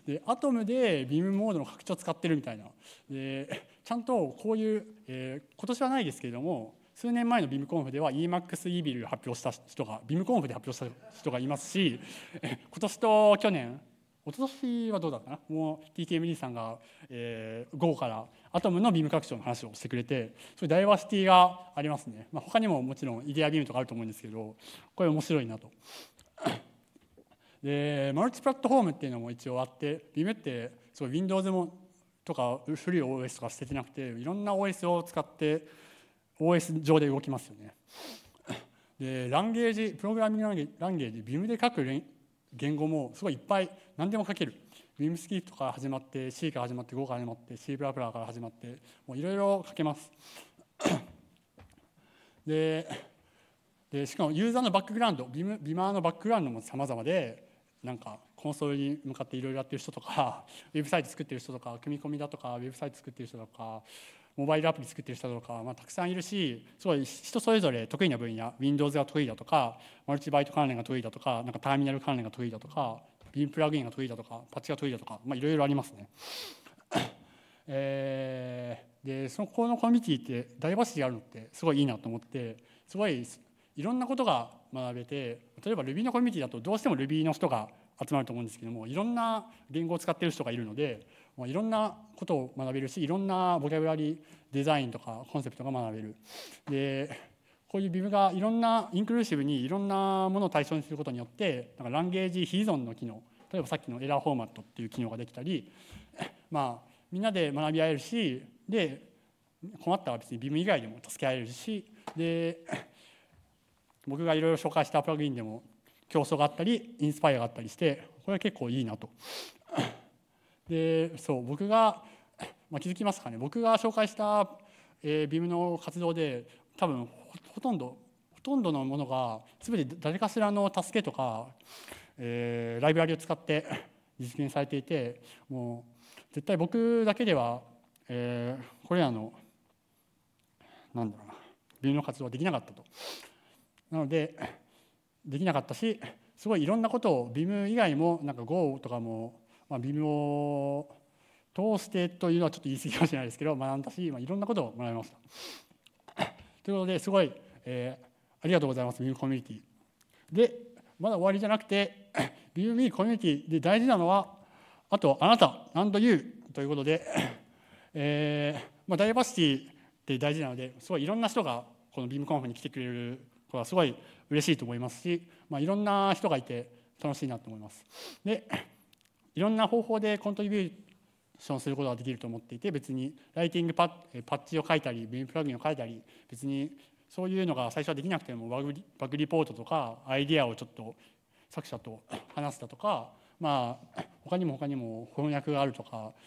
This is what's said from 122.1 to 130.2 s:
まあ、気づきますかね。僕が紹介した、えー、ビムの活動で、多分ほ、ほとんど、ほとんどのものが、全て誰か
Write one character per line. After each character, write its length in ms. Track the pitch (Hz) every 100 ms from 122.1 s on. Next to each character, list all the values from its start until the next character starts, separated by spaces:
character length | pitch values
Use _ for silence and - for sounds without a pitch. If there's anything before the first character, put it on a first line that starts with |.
| - _ - - - _
ま 60 | 143
あ、 40 |
気 80 | 180
づ 60 |
き 100 | 180
ま 80 | 208
す 80 | -
か 80 | 123
ね。 80 | 113
僕 220 | 139 233
が 180 | 226 220
紹 120 | 226
介 160 | 220 214
し 80 |
た、 340 | - 208 208 196 - - - - _
え 220 | 151 156
ー、 20 | 151
ビ 140 | 160
ム 80 | 175
の 320 | 175 175 165
活 160 | - 175
動 140 | 170
で、 340 | 165 151 123 120 - _ -
多 100 | 175
分 200 | 127 123
ほ、 260 | - - - -
ほ 60 | -
と 120 | 254
ん 60 | 180
ど、 180 | 123 - - _ _
ほ 80 | -
と 140 | 262 277
ん 60 |
ど 80 | 180
の 140 | 147
も 140 | 131 143
の 80 | 127
が、 340 | 131 120 113 - -
全 280 | - 220 131
て 80 | 175
誰 200 | 151
か 100 | 180